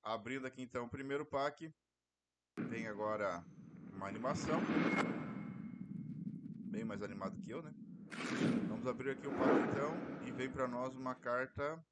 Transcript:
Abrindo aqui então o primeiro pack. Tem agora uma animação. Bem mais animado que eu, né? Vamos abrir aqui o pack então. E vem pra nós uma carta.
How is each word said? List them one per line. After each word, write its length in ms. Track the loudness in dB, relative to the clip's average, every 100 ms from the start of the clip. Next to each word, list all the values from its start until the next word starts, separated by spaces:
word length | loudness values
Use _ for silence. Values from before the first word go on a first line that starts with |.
Abrindo 460 | 0 -2 -2 -4 -4
aqui 140 | -8
então 220 | -6 -6 -4
o 40 |
primeiro 360 | -6 -2 -2 0
pack. 460 | 2 2 0 -12 -14 _ _ _ _ _ _ _ -6 -2
Tem 180 | -2 -2
agora 580 | 0 2 4 2 2 -4 -14 -16 -14 -12
uma 140 | -6 -4
animação. 520 | -2 0 2 4 4 6 6 6 4 2 0 -2 -4 -6 -6 -6 -8 -6 -6 -6 -6 -6 -6 -8 -8 -4
Bem 120 | -2
mais 200 | -2 -2
animado 360 | -4 -2 -4 -4
que 80 | -6
eu, 100 | -6
né? 100 | -8 -12 -12 -12 -10 -6 -2 2 4 4 2
Vamos 200 | 0 0
abrir 240 | 0 0
aqui 160 | -2 -2
o 100 | 4
pack 320 | 8 8 8
então. 580 | 4 2 0 -4 -6 -6
E 40 |
vem 200 | -2 -2
pra 160 | 0 0
nós 280 | 2 -2 -2
uma 180 | -4
carta. 720 | -2 0 2 0 0 -2 -2 -10